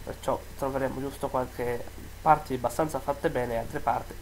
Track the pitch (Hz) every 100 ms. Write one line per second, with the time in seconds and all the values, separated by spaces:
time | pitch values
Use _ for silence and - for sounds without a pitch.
0 | - 104 - 123 - - 139 135 131 -
1 | 139 131 139 131 127 - 120 117 - -
2 | - - 160 151 - 127 123 - 156 135
3 | - 143 165 131 123 113 113 147 - 120
4 | - -